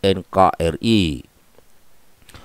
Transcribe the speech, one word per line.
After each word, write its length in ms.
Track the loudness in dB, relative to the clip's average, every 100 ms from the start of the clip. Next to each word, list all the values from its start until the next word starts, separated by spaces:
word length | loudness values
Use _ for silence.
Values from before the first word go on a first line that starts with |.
N 240 | -2 -2 -4
K 240 | 0 2
R 240 | 2 -4 -2
I. 400 | 0 2 0 -4 -12 _ _ _ -20 -20 -20 -20 -20 _ -20 -20